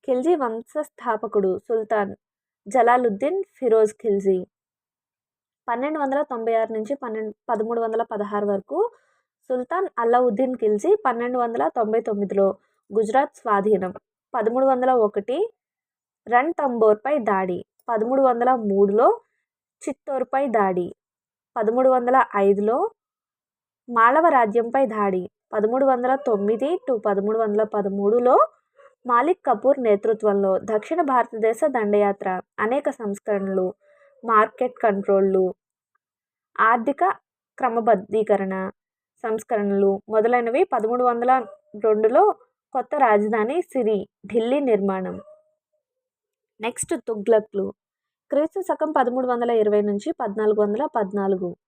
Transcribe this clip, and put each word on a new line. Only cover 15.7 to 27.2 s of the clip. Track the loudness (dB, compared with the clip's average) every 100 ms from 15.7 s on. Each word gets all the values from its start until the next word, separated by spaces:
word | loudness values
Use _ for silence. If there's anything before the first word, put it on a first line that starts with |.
| _ _ _ _ _ 0
రణ్తంబోర్పై | 0 0 -2 -4 2 4 4 0 -2
దాడి, | 0 -2 -2 -6 -10 _ -6
పదమూడు | -2 0 2
వందల | 2 2 0
మూడులో | 0 0 2 4 4 4 2 _ _ _ _ _ _ -10
చిత్తోర్పై | -10 -8 -6 -2 -2 0
దాడి, | 2 2 0 -4 -10 _ _ _ _ _ -2
పదమూడు | 0 2 4
వందల | 4 4 2 2 2
ఐదులో | 2 2 0 0 -2 _ _ _ _ _ _ _ _ _ -4
మాళవ | 2 4 6 4
రాజ్యంపై | 4 2 0 0 0 0
దాడి, | 0 -2 -2 -8 _ _
పదమూడు | -2 -2 2
వందల | 2 2 0
తొమ్మిది | -2 -2 -2 -2 -2 -2 -4 -4
to | -4 -2
పదమూడు | -2